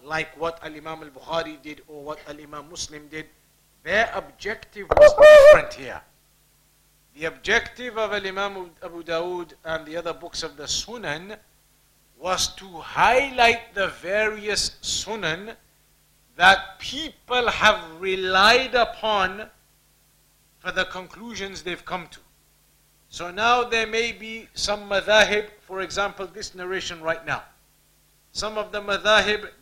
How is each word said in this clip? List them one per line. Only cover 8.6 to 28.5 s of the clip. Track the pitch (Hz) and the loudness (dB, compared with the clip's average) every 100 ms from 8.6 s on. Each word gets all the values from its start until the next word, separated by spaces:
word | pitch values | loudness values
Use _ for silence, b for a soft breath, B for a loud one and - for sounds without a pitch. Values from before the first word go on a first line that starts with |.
| 180 - | -16 -16
Abu | 180 170 | -16 -16
Dawud | 165 165 175 180 165 - | -8 -6 -6 -8 -12 -16
and | 165 160 151 | -10 -10 -8
the | 165 | -10
other | 170 | -10
books | 160 170 - | -10 -12 -12
of | 160 147 | -12 -12
the | |
Sunan | 139 - - 233 175 151 190 214 _ _ _ _ _ _ _ _ | -10 -8 -8 -12 -10 -10 -12 -20 _ _ _ _ _ _ _ _
was | 175 180 - - | -6 -4 -4 -8
to | 190 | -18
highlight | 165 143 135 190 254 277 254 233 233 - | -18 -8 0 4 4 0 2 2 2 -6
the | 196 185 | -6 -6
various | - 165 208 214 214 208 196 - - | -6 -6 -2 -2 -4 -6 -4 -6 -8
Sunan | - - - 220 175 165 214 - _ _ _ _ _ _ _ - | -8 -8 -8 -6 -6 -6 -10 -20 _ _ _ _ _ _ _ 4
that | 185 196 - - | 6 6 2 -14
people | - 262 311 - - 247 226 | -12 -12 -12 -14 -4 -2 0
have | - 208 202 165 160 | 2 2 2 -4 -10
relied | 190 190 185 185 208 247 262 | -6 -4 0 4 6 4 2
upon | 240 220 - 220 208 185 202 220 _ _ _ _ _ _ _ _ _ _ _ | 0 0 -2 -2 0 -2 -4 -16 _ _ _ _ _ _ _ _ _ _ _
for | 180 | -8
the | 185 | -4
conclusions | 185 185 180 175 233 202 196 185 | -6 -6 -16 -18 -16 -12 -12 -12
they've | 180 165 - | -10 -12 -10
come | 180 165 | -10 -12
to. | - _ _ _ _ _ _ _ _ _ | -20 _ _ _ _ _ _ _ _ _
So | - 175 | -14 -12
now | 185 226 247 | -2 0 2
there | 233 226 220 | 0 -2 -2
may | 220 233 | -4 -4
be | 190 220 226 196 | -8 -14 -14 -14
some | - - 208 202 | -10 -6 -6 -2
madhahib, | 196 185 214 190 208 208 - | -4 2 4 4 2 -4 -14
for | - 190 | -14 -10
example, | 180 196 196 196 185 | -8 -4 -6 -6 -14
this | 185 196 | -14 -16
narration | 185 180 185 175 175 | -12 -8 -8 -8 -8
right | 160 160 | -6 -6
now. | 156 123 - _ _ _ _ _ _ _ _ | -6 -8 -8 _ _ _ _ _ _ _ _
Some | - 208 | -10 -8